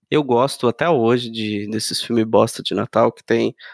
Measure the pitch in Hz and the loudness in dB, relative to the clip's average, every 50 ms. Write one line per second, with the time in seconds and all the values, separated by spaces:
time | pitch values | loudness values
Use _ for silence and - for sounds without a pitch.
0 | _ - 147 156 147 127 123 117 131 139 - - - 117 - - 151 175 165 123 | _ -2 0 0 2 2 2 2 2 0 -2 0 -2 -2 0 0 0 2 2 2
1 | 113 117 123 123 120 113 113 113 110 107 107 101 104 104 110 107 - - - - | 4 2 2 2 0 -6 -8 -6 -6 -4 -4 -4 -6 -4 -6 -6 -4 -4 -6 -6
2 | - - 117 113 110 113 113 101 110 113 - - - - 92 98 107 - - 110 | -4 -2 0 0 0 2 4 2 2 2 0 -8 -8 -4 -4 -4 -4 -2 2 2
3 | 117 117 - - - - 117 117 113 113 - _ - - | 2 2 0 -4 -4 -2 0 0 0 -2 -4 _ -20 -20